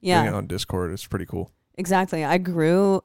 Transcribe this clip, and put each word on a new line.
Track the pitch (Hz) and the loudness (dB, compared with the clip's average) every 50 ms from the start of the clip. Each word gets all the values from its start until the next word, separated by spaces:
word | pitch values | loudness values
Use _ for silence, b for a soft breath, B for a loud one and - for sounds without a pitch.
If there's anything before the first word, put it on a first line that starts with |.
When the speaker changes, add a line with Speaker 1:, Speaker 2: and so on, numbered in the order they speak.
Speaker 1:
Yeah. | - 185 180 170 147 | -2 2 2 2 2
Speaker 2:
doing | 107 101 | 2 0
it | |
on | 101 98 | -2 -4
Discord | 98 95 95 - - - 92 90 85 90 | -6 -6 -6 -6 -6 -4 -4 -4 -4 -6
is | 98 - | -8 -8
pretty | - - 95 92 | -8 -8 -8 -6
cool. | - - 87 90 - _ _ _ _ _ | -6 -8 -8 -8 -10 _ _ _ _ _
Speaker 1:
Exactly. | - 190 170 190 185 190 180 - 160 156 | -8 -2 0 2 2 2 0 -2 -2 0
I | 139 165 180 | 0 0 0
grew | 185 180 175 170 156 160 170 185 202 196 190 185 - | 0 -2 0 2 2 4 4 4 4 4 2 0 0